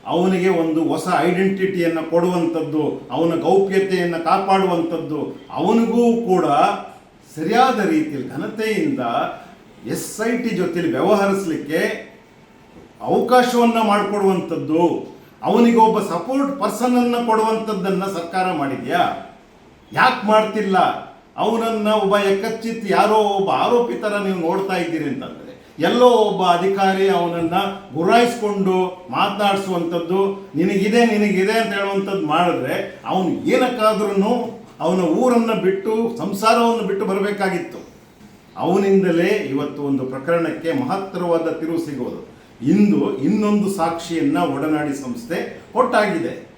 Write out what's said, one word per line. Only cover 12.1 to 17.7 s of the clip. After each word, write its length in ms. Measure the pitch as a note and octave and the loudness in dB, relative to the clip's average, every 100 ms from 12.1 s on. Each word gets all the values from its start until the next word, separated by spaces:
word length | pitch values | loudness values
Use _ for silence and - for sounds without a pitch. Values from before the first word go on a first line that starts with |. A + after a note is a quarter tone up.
| - - - - - - - - - | -20 -20 -20 -20 -20 -20 -20 -20 -12
ಅವಕಾಶವನ್ನ 760 | A2+ G3 A#3+ B3 - A#3+ A#3 A3+ | -2 0 4 4 4 4 2 4
ಮಾಡಿಕೊಡುವಂಥದ್ದು, 1300 | G#3+ G3+ G3 G#3 G3 F3+ D3+ D#3 C#3 D#3 F3 - - - - - | 2 2 0 0 2 0 -2 -6 -2 2 2 0 -8 -16 -20 -8
ಅವನಿಗೆ 340 | - G#3+ A#3 A#3 | 0 4 6 6
ಒಬ್ಬ 220 | A3 G#3+ | 4 4
ಸಪೋರ್ಟ್ 600 | - E3+ A#3+ C4+ C#4 F3+ | -2 -4 -2 -2 -2 -2
ಪರ್ಸನ್ 360 | G3+ G3+ B3 B3 | -4 0 2 2
ಅನ್ನ 180 | A#3+ A#3+ A#3 | 2 0 2
ಕೊಡುವಂಥದ್ದನ್ನ 800 | A3 A3 G#3+ G#3+ | 2 2 0 -2